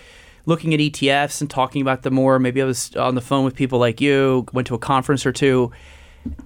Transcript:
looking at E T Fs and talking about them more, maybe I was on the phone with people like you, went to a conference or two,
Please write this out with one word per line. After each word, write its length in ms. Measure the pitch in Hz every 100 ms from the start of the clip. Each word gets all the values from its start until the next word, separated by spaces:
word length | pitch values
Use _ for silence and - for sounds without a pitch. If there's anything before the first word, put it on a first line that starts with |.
| - - - - -
looking 280 | 165 160
at 60 | 151
E 100 | 151
T 200 | - 135
Fs 320 | 139 143 -
and 80 | 143
talking 320 | 131 127 143
about 200 | 131 127
them 140 | 135 131
more, 240 | 131 131
maybe 220 | 127 131
I 40 | 131
was 300 | 123 - -
on 200 | 123 127
the 60 |
phone 240 | 123 139 135
with 100 | 127
people 240 | 131 127
like 220 | 120 113
you, 440 | 143 139 135 127 113
went 160 | 127 123
to 80 | 117
a 40 |
conference 460 | - 135 127 139 -
or 60 |
two, 400 | 123 139 127 120 - - - - - - -